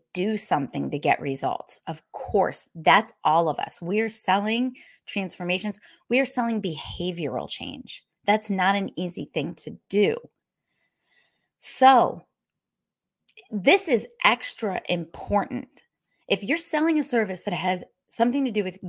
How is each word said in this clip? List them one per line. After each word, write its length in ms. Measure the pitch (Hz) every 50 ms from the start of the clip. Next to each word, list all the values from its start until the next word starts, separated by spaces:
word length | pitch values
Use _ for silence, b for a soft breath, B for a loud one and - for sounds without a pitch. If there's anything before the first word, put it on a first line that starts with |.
| _ _
do 240 | - 180 185 220 214
something 540 | 208 - - 170 143 139 - - 143 143 135
to 80 | - 143
get 220 | - 147 - -
results, 600 | 156 139 135 - 151 123 - - - - - - -
of 160 | - 156 - _ _
course, 560 | - - - - - 196 175 - - - - _ -
that's 380 | 165 156 180 170 202 - - - _ -
all 240 | 151 156 170 170 156
of 100 | 143 -
us. 220 | - - - -
We 200 | 170 170 202 214
are 100 | 226 220
selling 680 | 220 - - - 185 202 202 214 226 240 254 254 254 B B B B B B
transformations. 720 | - - 202 190 180 - - 180 175 180 185 202 208 196 - b b b b b b
We 100 | 233 254
are 60 | 269
selling 340 | 254 - 262 233 233 226 214
behavioral 880 | 185 175 156 147 - - - - 175 180 170 175 160 123 104 - 73 -
change. 560 | - - 87 87 - - - - - - _ _ _ _ -
That's 240 | 202 214 214 214 -
not 260 | 196 190 180 190 202
an 140 | 202 196 - -
easy 340 | - 180 175 - - - -
thing 220 | - 165 139 175 170
to 200 | - - - - - _ -
do. 280 | - 208 208 160 - - - - _ _ _ _ _ _ _ _ _ _ _ _ _ _ _ _ _ _ _ _ _ _ _ _ _ -
So 640 | - - - - 262 262 262 240 170 - - - - _ _ _ _ _ _ _ _ _ _ _ _ _ _ _ _ _ _ _ _ _ _ - - -
this 380 | 220 202 180 262 381 381 - 349
is 180 | 254 208 - - _ -
extra 600 | - 202 233 240 - - - - 226 202 185 - - -
important. 800 | 180 175 160 - - - - - 202 202 - - - - - _ _ - _ _ _ _ _ _ _ _ _ -
If 140 | 202 196
you're 160 | 202 196 311 339
selling 400 | - - - 302 311 330 320 302
a 40 |
service 420 | 285 - 247 233 214 185 185 - -
that 100 | 208 180
has 280 | 151 170 190 190 175 - _ _ _ _
something 380 | - - - 240 247 240 285 269
to 60 | 247
do 120 | 196 208
with 160 | 185 185 175 - -